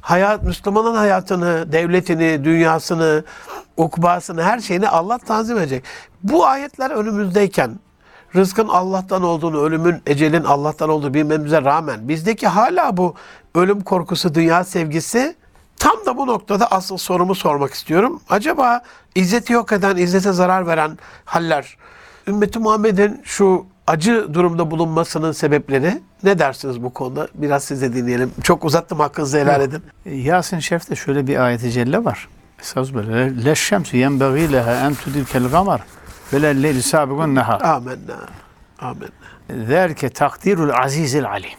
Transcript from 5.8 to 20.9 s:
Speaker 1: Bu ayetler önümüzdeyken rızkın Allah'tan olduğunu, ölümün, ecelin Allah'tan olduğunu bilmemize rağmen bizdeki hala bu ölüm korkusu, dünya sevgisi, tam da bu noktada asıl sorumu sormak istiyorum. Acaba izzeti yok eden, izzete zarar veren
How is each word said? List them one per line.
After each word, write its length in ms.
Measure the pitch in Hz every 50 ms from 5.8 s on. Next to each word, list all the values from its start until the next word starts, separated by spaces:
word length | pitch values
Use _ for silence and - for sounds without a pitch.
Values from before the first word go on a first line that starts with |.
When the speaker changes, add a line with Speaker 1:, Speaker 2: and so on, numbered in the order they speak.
| 131 - - - - - _ _ 175
Speaker 1:
Bu 220 | 196 277 339 349
ayetler 460 | 285 269 277 277 294 _ - 262 262
önümüzdeyken 880 | 302 220 208 220 208 202 208 190 175 208 202 190 - - 151 - - 190 _ _ _ _ _ _ _ - _ _ -
rızkın 320 | 180 190 185 190 226 226 214
Allah'tan 560 | - 175 185 190 190 190 185 190 202 185 180
olduğunu, 380 | 175 170 160 156 170 156 151
ölümün, 400 | 143 156 160 156 165 175 170 - - -
ecelin 360 | 147 139 156 156 151 170 147
Allah'tan 460 | - 143 143 143 151 151 - 160 156
olduğunu 240 | 156 151 143 139 131
bilmemize 480 | 147 156 151 151 156 151 147 151 156 131
rağmen 440 | 139 143 160 165 147 123 107 110 123
bizdeki 400 | 156 160 160 202 226 208 - 202
hala 500 | 170 202 226 269 359 359 330 269 208 175
bu 180 | 185 175 - - - - - - _ _ _
ölüm 260 | 170 175 190 202 202
korkusu, 540 | 185 - 196 180 165 - 175 160 - 180 143
dünya 280 | 165 165 165 165 175 180
sevgisi, 720 | - - 185 165 156 147 165 151 - - 233 262 311 339 _ _ _ _ - _ _ _ -
tam 280 | - 294 403 453 415
da 120 | 330 247 247
bu 100 | 277 254
noktada 400 | 233 202 - - 202 196 233 -
asıl 260 | - 190 180 - 196 180
sorumu 380 | - - 180 180 180 185 190
sormak 380 | 185 - 175 147 143 139 131 -
istiyorum. 480 | - - - 156 175 208 269 339 294 - -
Acaba 520 | 180 208 214 311 339 320 262 240 240 240 240 - - - _ _ _
izzeti 380 | 185 185 175 202 240 233 - 240
yok 180 | 240 226 -
eden, 260 | 220 202 196 196 196 180
izzete 340 | 180 175 180 190 185 202
zarar 360 | 190 175 180 180 185 185 185 170
veren 300 | 165 160 156 156